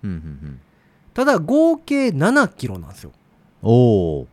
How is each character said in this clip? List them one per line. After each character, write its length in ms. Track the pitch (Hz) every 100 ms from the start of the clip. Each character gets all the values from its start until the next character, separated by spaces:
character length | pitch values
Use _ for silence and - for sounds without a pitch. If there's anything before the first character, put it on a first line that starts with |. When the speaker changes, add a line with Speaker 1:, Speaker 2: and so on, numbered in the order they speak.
Speaker 1:
う 40 | 104
ん 20 |
う 40 |
ん 20 | 85
う 40 |
ん。 400 | 78 71 71 65 _ _ _ _ _
Speaker 2:
た 100 | -
だ、 160 | 269 233
合 380 | 151 277 330 311
計 340 | - 285 262
七 380 | 143 170 277 240
キ 180 | - 120
ロ 100 | 92
な 80 | 82
ん 20 |
で 80 | -
す 80 | 73
よ。 80 | _ _ _ _ _
Speaker 1:
お 580 | 104 117 123 104 85 73
お。 40 | 64